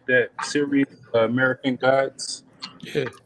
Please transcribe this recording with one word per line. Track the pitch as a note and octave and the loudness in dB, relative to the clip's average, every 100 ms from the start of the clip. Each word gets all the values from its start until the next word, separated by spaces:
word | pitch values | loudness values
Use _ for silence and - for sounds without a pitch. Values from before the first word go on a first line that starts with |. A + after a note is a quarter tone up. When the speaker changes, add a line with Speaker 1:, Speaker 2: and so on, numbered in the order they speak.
| - | 0
Speaker 1:
that | B2+ A2+ - | 0 0 -6
series, | - D3 C#3+ C#3 C#3 - - A#2 | -4 -2 0 2 0 -4 -2 0
uh, | |
American | A2+ A#2+ C3 B2+ C3+ B2 | 2 2 0 0 -4 0
Gods? | B2+ C3+ C3+ - - - _ - - - | 2 2 0 -6 -12 -14 _ -20 -20 -20
Speaker 2:
Yeah, | - D3+ C3 - | -8 -6 -6 -10